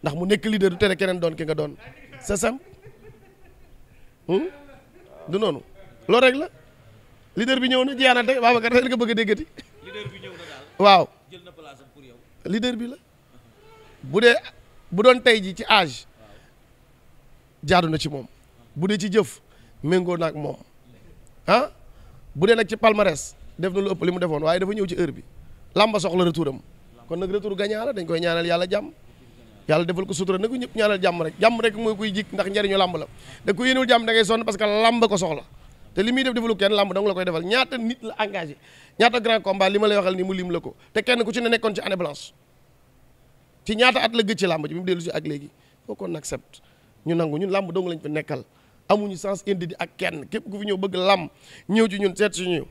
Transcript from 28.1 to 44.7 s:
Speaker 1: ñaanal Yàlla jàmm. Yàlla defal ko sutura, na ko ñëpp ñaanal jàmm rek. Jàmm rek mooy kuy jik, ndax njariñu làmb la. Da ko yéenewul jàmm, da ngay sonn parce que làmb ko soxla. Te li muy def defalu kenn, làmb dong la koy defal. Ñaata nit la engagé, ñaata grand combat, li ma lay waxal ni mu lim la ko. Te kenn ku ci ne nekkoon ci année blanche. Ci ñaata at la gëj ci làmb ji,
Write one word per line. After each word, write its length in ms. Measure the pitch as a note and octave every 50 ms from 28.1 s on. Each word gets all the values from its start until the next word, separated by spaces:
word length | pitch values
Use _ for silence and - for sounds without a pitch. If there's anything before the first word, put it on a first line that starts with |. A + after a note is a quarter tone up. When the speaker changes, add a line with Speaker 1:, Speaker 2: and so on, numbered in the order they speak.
| E3+ E3
Speaker 1:
ñaanal 260 | E3+ F3 E3 E3+ E3+
Yàlla 200 | E3+ E3+ E3+ F3+ F#3
jàmm. 220 | F#3+ - D4 D#4 - - - - - - - - - - - - - - - -
Yàlla 180 | D#3 D#3+ F3
defal 200 | E3+ F#3 E3 F#3+
ko 80 | - F#3+
sutura, 240 | C#3+ F#3+ F3 F#3+ F#3
na 100 | G3+ A3+
ko 80 | B3+
ñëpp 200 | B3+ B3 A#3+ -
ñaanal 260 | A3 G#3+ G#3 G#3 F#3+
jàmm 200 | F#3 F#3 F3 E3+
rek. 120 | E3 D#3+ - -
Jàmm 200 | F#3+ A3+ A#3+ A3+
rek 140 | A3+ A3+ G#3
mooy 200 | G#3 A#3 A3 A3
kuy 160 | F#3+ G#3+ A3 F#3+
jik, 160 | G3+ G#3 -
ndax 160 | - G3 G3 G3+
njariñu 280 | G3 G#3 G3+ G3 G3 G3
làmb 180 | F#3+ F3+ F3 D#3
la. 100 | D#3 - - - - - - - -
Da 100 | - G3+
ko 120 | - A#3+
yéenewul 220 | B3+ C4 C4 C4 A#3+
jàmm, 180 | B3 A#3 A3+
da 80 | A3 A3+
ngay 100 | A3+ A3
sonn 180 | F3 A3+ A3+ A#3
parce 120 | A3 G#3 F3+
que 60 | A3
làmb 400 | G#3 G#3 G#3+ A3 A3+ A#3+ A#3 A3+
ko 120 | G#3+ G#3 F#3
soxla. 260 | F3+ E3 D#3 C#3 - - - - - - - - - - -
Te 80 | -
li 100 | G3 A3+
muy 120 | B3 C4 C4+
def 100 | C4 A#3+
defalu 220 | A#3+ A3+ A#3 A3+
kenn, 160 | F3+ G3 G3+ G#3+
làmb 200 | G3+ G3+ G3 F3+
dong 140 | G3 G3+ G#3
la 60 | F#3+
koy 120 | F3+ F#3
defal. 180 | F3+ E3+ D#3+ E3+
Ñaata 340 | F3+ G#3+ B3+ C4 - C4+ B3
nit 200 | A3+ A3+ B3 -
la 140 | - A3 - - G#3+
engagé, 320 | G#3 G3+ F#3+ E3 D3 C#3+ _ _ - - - - - _ -
ñaata 200 | A3 A#3+ A#3 B3
grand 220 | G#3+ A#3 A3+ A3
combat, 280 | - G3 F#3+ G3 F#3+ F#3+
li 80 | G3+ G3+
ma 80 | G#3+ G#3+
lay 100 | G#3 G3+
waxal 180 | F3+ F#3 F#3+
ni 80 | F#3 F#3
mu 100 | F#3+ F#3+
lim 160 | F#3 F3+ F3+
la 80 | E3+ E3+
ko. 160 | - - - _ - _ _
Te 80 | A3
kenn 220 | G#3+ - B3+ A#3+ A#3
ku 80 | G3
ci 100 | A#3 B3
ne 80 | A#3+ A3+
nekkoon 260 | A#3 A3+ A#3 A3 G3+
ci 60 | F3
année 140 | - F#3 F#3+ F#3
blanche. 340 | F3 D3+ C#3+ - - - _ _ _ _ _ _ _ _ _ _ _ _ _ _ _ _ _ _ _ _ _ _ _ _ _ _ _
Ci 100 | - A3
ñaata 240 | G#3+ A#3+ B3+ A#3 B3+
at 120 | - A3+ A#3
la 80 | A#3 A3
gëj 140 | F#3+ A3 D#3
ci 100 | G3 F3+
làmb 180 | E3 D#3+ D3
ji, 60 | D3+